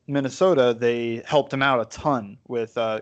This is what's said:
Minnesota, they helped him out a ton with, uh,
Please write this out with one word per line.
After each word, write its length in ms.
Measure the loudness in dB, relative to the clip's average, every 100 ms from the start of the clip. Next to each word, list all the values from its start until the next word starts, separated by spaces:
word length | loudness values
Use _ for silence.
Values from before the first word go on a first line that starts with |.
| -6
Minnesota, 680 | -4 -2 2 4 6 4 4
they 440 | 0 0 -2 -6 0
helped 260 | 0 0
him 100 | 0
out 180 | 2 0
a 40 | -2
ton 520 | -4 -2 -2 -4 -16 -8
with, 300 | -6 -4 -2
uh, 220 | -2 -2